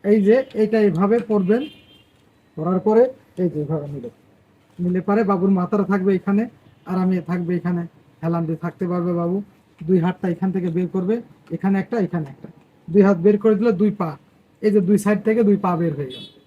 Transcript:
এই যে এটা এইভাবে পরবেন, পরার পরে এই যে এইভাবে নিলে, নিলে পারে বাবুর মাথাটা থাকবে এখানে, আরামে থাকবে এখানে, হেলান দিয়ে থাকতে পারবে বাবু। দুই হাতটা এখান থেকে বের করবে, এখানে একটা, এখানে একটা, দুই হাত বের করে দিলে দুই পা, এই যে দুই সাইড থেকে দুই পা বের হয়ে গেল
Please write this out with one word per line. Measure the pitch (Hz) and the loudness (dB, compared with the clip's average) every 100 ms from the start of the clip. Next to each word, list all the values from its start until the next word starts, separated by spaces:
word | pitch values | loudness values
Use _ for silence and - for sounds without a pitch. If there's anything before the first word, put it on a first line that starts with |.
| 196 | 4
এই | 214 196 | 4 6
যে | 247 262 214 | 4 2 -2
এটা | 214 220 208 | 0 4 2
এইভাবে | 160 202 233 - | 2 2 2 0
পরবেন, | 208 180 226 302 - _ _ _ _ _ _ _ - | 0 2 0 -2 -14 _ _ _ _ _ _ _ -8
পরার | 165 185 202 | -2 0 2
পরে | 220 254 - _ - | 4 2 0 _ -4
এই | 180 | -4
যে | 151 | -2
এইভাবে | 143 156 143 | -4 -6 -6
নিলে, | 143 117 _ _ _ _ _ _ - | -12 -14 _ _ _ _ _ _ -6
নিলে | 175 180 185 | -2 -2 0
পারে | 208 202 | 0 2
বাবুর | 190 190 190 | 0 2 2
মাথাটা | 180 208 185 | 0 -2 0
থাকবে | 196 190 185 | 0 0 0
এখানে, | 196 202 240 _ _ _ - | 0 -2 -2 _ _ _ -6
আরামে | 185 185 185 156 | -2 0 -2 -4
থাকবে | 180 170 180 | -6 -2 -4
এখানে, | 175 175 170 _ _ _ | -2 -4 -6 _ _ _
হেলান | 165 170 160 | -4 -2 -4
দিয়ে | 160 170 | -4 -8
থাকতে | - 180 | -6 -4
পারবে | 175 175 170 | -2 -2 -2
বাবু। | 170 190 202 _ _ _ 160 | -2 -4 -6 _ _ _ 0
দুই | 185 170 | 2 2
হাতটা | 180 185 | -2 -6
এখান | 170 190 180 | -2 -2 -2
থেকে | 175 165 | -2 -2
বের | 185 190 | -2 -2
করবে, | 185 233 - - _ 170 | -2 -4 -6 -20 _ -4
এখানে | 190 196 | 0 -2
একটা, | 190 233 175 | -2 -2 -2
এখানে | 175 143 | -4 -8
একটা, | - - - _ _ - | -14 -20 -20 _ _ 0
দুই | 185 196 | 4 4
হাত | 180 185 | 4 2
বের | 202 | 4
করে | 220 208 | 2 2
দিলে | 233 180 | 0 2
দুই | 208 208 | 0 0
পা, | 165 143 _ _ _ _ 208 | -8 -8 _ _ _ _ 0
এই | |
যে | 208 180 | 2 4
দুই | 202 | 2
সাইড | 208 202 220 | 2 0 0
থেকে | 220 208 | 2 4
দুই | 202 | 2
পা | 190 170 | 0 0
বের | 170 143 | -2 -4
হয়ে | 131 | -8
গেল | - - - | -12 -18 -20